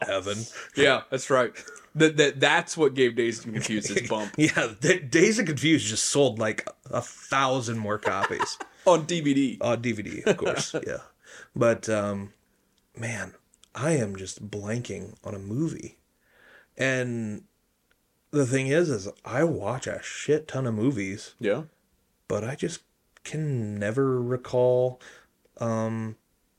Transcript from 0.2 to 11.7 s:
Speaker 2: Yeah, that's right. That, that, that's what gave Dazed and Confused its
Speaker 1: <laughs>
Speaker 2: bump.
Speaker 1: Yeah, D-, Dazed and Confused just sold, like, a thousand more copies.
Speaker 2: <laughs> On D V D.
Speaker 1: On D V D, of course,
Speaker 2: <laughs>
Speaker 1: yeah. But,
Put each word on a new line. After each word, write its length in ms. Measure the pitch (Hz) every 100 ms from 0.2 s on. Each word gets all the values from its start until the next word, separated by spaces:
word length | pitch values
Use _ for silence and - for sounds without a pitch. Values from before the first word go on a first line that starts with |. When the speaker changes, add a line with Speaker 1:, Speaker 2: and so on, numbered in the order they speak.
| 95 104 117 - - -
Speaker 2:
Yeah, 260 | 143 123 -
that's 200 | 131 -
right. 220 | 131 117 - - - - 151
That, 220 | 156 151
that, 220 | 147 135
that's 380 | 143 160 170 -
what 160 | 147
gave 220 | 131 123 117
Dazed 300 | 117 110 117
and 100 | 107
Confused 360 | 104 107 -
its 160 | 101 117
Speaker 1:
<laughs> 0 |
Speaker 2:
bump. 240 | 110 104 -
Speaker 1:
Yeah, 360 | 151 - 123 104
D-, 200 | 165 175
Dazed 400 | 139 160 220 220
and 80 | 180
Confused 400 | 139 147 151 104
just 180 | 110 -
sold, 340 | 139 135 110
like, 280 | 110 104 - - -
a 120 | 135
thousand 760 | - - - 135 135 131 113 113
more 200 | 104 107
copies. 600 | - 98 95 - - -
Speaker 2:
<laughs> 40 | - - -
On 160 | 165 151
D 140 | 175
V 120 | 147
D. 240 | 139 135 104
Speaker 1:
On 180 | 117 117
D 100 | 120
V 100 | 104
D, 220 | 101 - -
of 120 | -
course, 360 | 185 151 - 160
Speaker 2:
<laughs> 80 | -
Speaker 1:
yeah. 120 | - - _ - - - -
But, 340 | 117